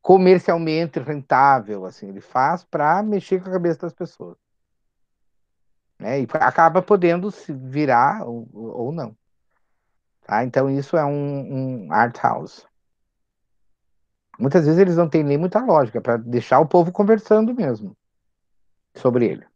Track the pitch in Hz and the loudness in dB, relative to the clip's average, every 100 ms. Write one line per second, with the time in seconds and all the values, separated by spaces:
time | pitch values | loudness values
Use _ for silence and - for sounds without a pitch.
0 | - 190 185 185 - 170 165 156 165 - | 6 6 8 4 4 -2 0 -2 -4 -6
1 | 131 151 131 131 139 131 104 101 92 - | -8 -10 0 4 4 4 0 -10 -10 -14
2 | 98 98 - 127 135 175 _ 160 147 175 | -16 -16 -6 -2 -2 -2 _ -4 0 0
3 | 214 202 - 190 185 185 170 160 175 _ | -2 -6 -4 -6 -4 -4 -2 -4 -8 _
4 | 170 _ 87 - _ _ _ _ _ _ | -14 _ -20 -20 _ _ _ _ _ _
5 | _ _ _ _ _ _ _ _ _ _ | _ _ _ _ _ _ _ _ _ _
6 | 104 139 123 156 123 - 165 170 185 202 | -6 -4 -4 -2 0 4 4 2 0 2
7 | 175 170 202 - - 139 131 139 147 120 | 2 0 -4 -10 -14 -14 -8 -4 2 4
8 | 131 220 120 117 113 - 110 - 175 165 | 2 0 -8 -12 -14 -16 -14 -8 -8 -8
9 | 120 110 _ _ _ _ _ _ _ _ | -12 -16 _ _ _ _ _ _ _ _
10 | _ _ - 104 127 135 135 139 139 165 | _ _ -6 -4 -2 0 0 -2 -2 -2
11 | 143 143 143 143 113 135 131 127 82 101 | -2 -4 -6 -8 -8 -8 -6 -8 -4 0
12 | 120 - 120 117 127 - _ _ _ _ | 0 0 -4 -4 -10 -20 _ _ _ _
13 | _ _ _ _ _ _ _ _ _ _ | _ _ _ _ _ _ _ _ _ _
14 | _ _ _ - 135 175 151 165 190 170 | _ _ _ -6 0 2 2 4 4 4
15 | 170 160 147 143 180 214 247 160 120 117 | 2 2 0 0 0 -2 2 2 2 -4
16 | 113 117 120 120 - 131 160 175 170 180 | -2 -4 -2 -6 2 2 4 2 2 0
17 | 202 220 - 214 220 254 156 110 101 104 | 2 2 2 2 2 -2 -4 -4 -10 -18
18 | _ _ _ _ _ _ _ _ _ - | _ _ _ _ _ _ _ _ _ -4
19 | 131 123 113 - - | -2 0 -2 -4 -14